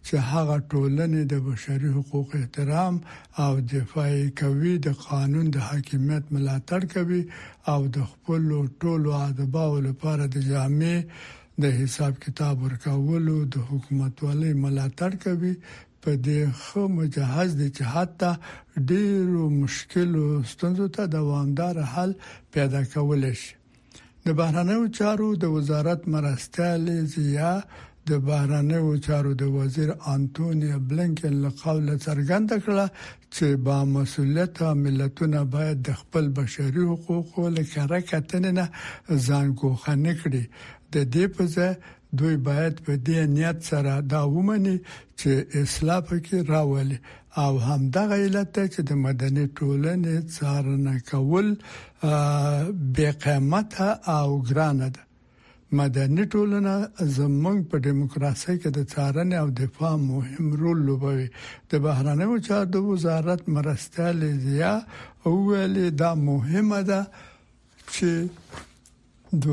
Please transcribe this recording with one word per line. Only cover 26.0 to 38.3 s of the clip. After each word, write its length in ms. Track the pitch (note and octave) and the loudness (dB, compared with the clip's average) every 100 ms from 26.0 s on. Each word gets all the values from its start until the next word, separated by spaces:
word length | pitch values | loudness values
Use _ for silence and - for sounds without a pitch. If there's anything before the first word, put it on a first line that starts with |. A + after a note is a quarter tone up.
| E3+ | 0
مرستیال 800 | D#3 C#3+ C3 - - F3 E3+ E3+ E3+ D#3 | 0 0 -2 -6 -2 0 0 0 0 -2
زیا 480 | D#3+ D3 C#3+ E3 F#3+ - - - - D#3 | 0 0 2 0 -2 -4 -18 -20 -12 -2
د 60 | D3 | 0
بهرنیو 720 | C3+ D3 C#3 D3 C#3+ E3 D#3 D3+ | 2 0 2 2 2 2 2 0
چارو 340 | D3 D3 C#3 | 0 0 0
د 160 | C3+ C#3 | 0 0
وزیر 380 | C3+ C3+ C3+ D3+ | 0 0 0 -2
انټونی 800 | - C#3+ C#3 C3+ C#3 E3 D#3+ D3+ C#3+ | -2 -4 -2 -2 -2 -2 0 0 -2
بلینکن 540 | C3 D#3 F3 D#3 D#3 | -2 0 0 0 0
له 160 | C#3+ C#3 | 0 -2
قوله 460 | C3+ D#3+ D#3 D3 D3 | -2 -2 0 0 -2
څرګنده 600 | - C#3+ C#3 F#3+ G#3+ A3 | -2 -2 2 2 2 0
کړه 260 | G#3 G3 G3 - - - _ | 2 0 0 -4 -20 -20 _
چې 160 | - D3+ C#3 | 0 2 2
با 220 | B2+ C#3 | 2 2
مسؤلیته 840 | C#3 C#3 C3+ - C#3 D3+ F3+ - E3 | 2 2 0 0 0 2 0 0 0
ملتونه 680 | C#3+ C#3+ C3+ C#3 - D#3 D3 | 2 2 2 0 0 0 2
باید 380 | C#3 C#3 D#3 C#3+ | 0 0 0 -2
د 160 | B2+ C3+ | -2 -4
خپل 300 | - E3 D3 | -2 0 0
بشري 560 | C3+ B2 - C#3 D3 F3 | 0 -4 -2 -2 2 0
حقوقو 640 | E3+ - F3 E3 - E3+ | 0 -2 -4 -2 -2 0
له 140 | D#3+ | 0
کره 360 | D3+ D3+ C#3+ F3 | -2 -2 0 -2
کتنې 500 | F3+ D#3+ D3+ | 0 -4 -2